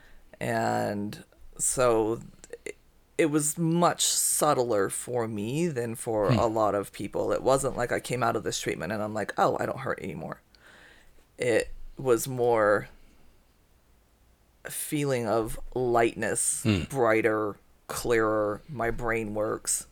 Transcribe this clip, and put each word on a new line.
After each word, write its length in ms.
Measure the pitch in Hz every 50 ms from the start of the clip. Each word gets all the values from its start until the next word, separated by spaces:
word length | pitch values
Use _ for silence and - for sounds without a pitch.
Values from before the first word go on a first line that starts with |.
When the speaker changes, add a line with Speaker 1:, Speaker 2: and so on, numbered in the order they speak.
| - - - - - - - -
Speaker 1:
And 840 | - 123 117 113 113 113 113 113 113 107 104 101 101 104 - - - - _ _ - - - -
so 600 | - - - - 127 123 113 113 110 107 117 127 - - - - - - - - -
it, 100 | - - - _ _ _ _ _ _ _ -
it 60 | 170 156
was 320 | 143 156 147 151 - -
much 420 | 170 160 165 170 175 160 - - -
subtler 840 | - - - - - - - 175 151 143 131 123 123 113 101 95 -
for 380 | - - - - 123 123 113 110
me 400 | 113 104 101 110 131 151 175 175
than 260 | 147 120 120 117 113
for 360 | - - 123 110 107 104 95
Speaker 2:
Hmm. 80 | 127 113
Speaker 1:
a 80 | 110 117
lot 260 | 110 113 110 104 95
of 180 | 101 98 -
people. 400 | - - 101 98 - - 104 104
It 120 | 104 - -
wasn't 340 | 110 135 135 135 131 - -
like 140 | 123 120
I 80 | 107 -
came 240 | - - 127 123 123
out 120 | 117 113
of 80 | 117 -
this 160 | 98 117 -
treatment 320 | - 123 - - 80 85
and 120 | 110 107 107
I'm 100 | 107 110
like, 200 | 110 101 - - -
"Oh, 180 | 196 156 - -
I 80 | - -
don't 140 | - -
hurt 180 | 131 - - -
anymore." 400 | - - 76 - 80 - - - _ _ _ _ _ - - - - - - - - - - - _ _ _ -
It 320 | 120 123 110 - - - - - - - -
was 320 | - 135 131 120 113 - 139
more 640 | 127 127 120 120 117 113 107 101 104 101 131 - - - - - - - - - _ _ _ _ _ _ _ _ _ _ _ _ _ _ _ _ _ _ _ _ _ _ _ _ _ _ _
a 40 | -
feeling 560 | - - - - 156 147 143 139 135 123 120 107
of 320 | 104 117 110 113 123 - - - -
lightness, 880 | 123 127 123 117 120 117 117 - 92 110 101 101 - - - - - -
Speaker 2:
Hmm. 180 | 113 104 90 76
Speaker 1:
brighter, 720 | - 143 135 120 110 110 110 - 113 110 107 107 104 95 - _ _ _ _ _ _
clearer. 760 | - - - 120 120 113 110 107 107 107 107 104 104 - - -
My 240 | 156 117 113 117
brain 420 | 117 123 123 113 113 113 110 104 104
works, 540 | 107 107 110 110 - - - - - - -